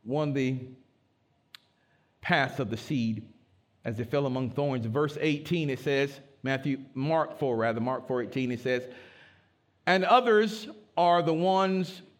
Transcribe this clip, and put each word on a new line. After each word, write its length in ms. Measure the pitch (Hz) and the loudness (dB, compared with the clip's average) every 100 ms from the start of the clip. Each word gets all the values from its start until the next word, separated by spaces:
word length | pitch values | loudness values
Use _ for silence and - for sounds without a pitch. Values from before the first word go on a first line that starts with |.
one 260 | 110 143 151 | -4 -2 0
of 40 | |
the 240 | 139 131 131 127 - _ _ _ _ _ _ _ - _ _ _ _ _ _ | 0 0 -2 -8 -18 _ _ _ _ _ _ _ -20 _ _ _ _ _ _
paths 400 | - 170 131 - | -2 0 0 -2
of 100 | 113 | -4
the 60 | 110 | -6
seed 520 | - 139 113 107 110 - _ _ _ _ | -4 -2 -2 -4 -10 -20 _ _ _ _
as 140 | 117 110 | -8 -6
it 100 | 113 | -2
fell 180 | 143 139 | -2 0
among 260 | 127 127 | -2 -4
thorns. 340 | 139 143 131 113 | -2 -2 -2 -2
Verse 320 | 131 147 147 | 0 -2 0
eighteen, 480 | 156 147 147 175 147 | 0 0 -2 -2 0
it 120 | 127 | -2
says, 400 | 151 139 139 139 - _ | 0 0 0 -4 -20 _
Matthew, 340 | 131 135 143 135 - | -4 -2 -2 -4 -6
Mark 420 | 131 143 160 147 - | -4 0 2 0 -2
four, 160 | 139 117 | -2 2
rather, 240 | 113 113 | 0 0
Mark 260 | 120 127 - | -2 -4 -2
four 160 | 127 | -2
eighteen, 300 | 110 - 127 | -2 -4 -4
it 80 | 120 | -2
says, 260 | 131 123 - - - - - _ _ _ _ _ - | -2 -2 -4 -16 -20 -20 -20 _ _ _ _ _ 2
"And 180 | 190 | 2
others 640 | 180 240 247 214 220 - - - - - | 6 6 6 4 4 -2 -12 -16 -8 0
are 240 | 175 175 | 4 4
the 140 | 160 | 4
ones 680 | 160 185 190 190 190 175 - - | 2 2 4 2 0 -2 -8 -20